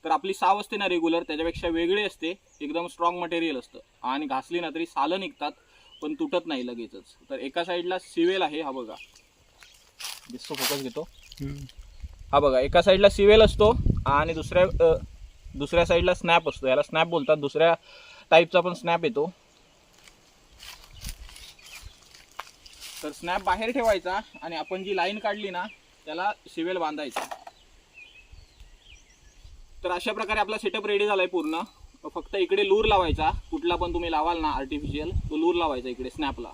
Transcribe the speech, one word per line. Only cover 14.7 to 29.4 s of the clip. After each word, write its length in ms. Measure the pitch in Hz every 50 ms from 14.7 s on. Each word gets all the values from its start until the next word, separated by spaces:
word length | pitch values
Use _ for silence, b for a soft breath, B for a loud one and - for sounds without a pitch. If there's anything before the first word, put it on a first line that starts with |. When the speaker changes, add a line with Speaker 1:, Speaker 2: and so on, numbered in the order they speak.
| - - 165 165 160 - - - - - - - - - - - -
Speaker 1:
दुसऱ्या 300 | 135 143 - - 170 170
साईडला 280 | 165 175 170 180 180 180
स्नॅप 360 | - - 170 170 165 165 147
असतो, 180 | - - 135
याला 140 | 131 127 143
स्नॅप 260 | 147 - - 160 165
बोलतात, 300 | 170 170 160 139 156 156
दुसऱ्या 380 | 151 143 139 - 151 160 170 165 - B B B B B B B B B _
टाईपचा 300 | - 165 175 165 - 180
पण 140 | 170 180 175
स्नॅप 300 | - - 170 170 165 170
येतो. 300 | 151 - - 151 180 - _ _ _ _ _ _ _ _ _ _ _ _ _ _ - _ _ _ _ _ _ _ _ - - - - - - - - - - - - - - - - - - - - - - - - - - - - - _ - - - - - _ _ - - - _ _ _ - - - - - - - -
तर 80 | 151
स्नॅप 320 | 143 - 165 175 185 208 190
बाहेर 280 | 190 180 202 220 233
ठेवायचा 480 | 247 277 233 226 202 180 - 180 185 202 226 - - -
आणि 140 | - 170 165
आपण 280 | 156 156 - 185 190 190
जी 120 | 196 202
लाईन 240 | 185 175 190 208 220
काढली 300 | - 214 202 214 208 190
ना, 140 | 180 175 185 214 - _ _ _ _ _ _
त्याला 260 | 156 151 170 190 208 214 _ _
सिवेल 300 | - - 170 160 175 185
बांधायचा. 440 | 180 165 151 151 147 147 127 - - - - - - - - _ _ _ _ - - _ _ _ - - - _ - - _ - - - _ _ _ - - - _ _ - - - - _ _ _ _ - _ -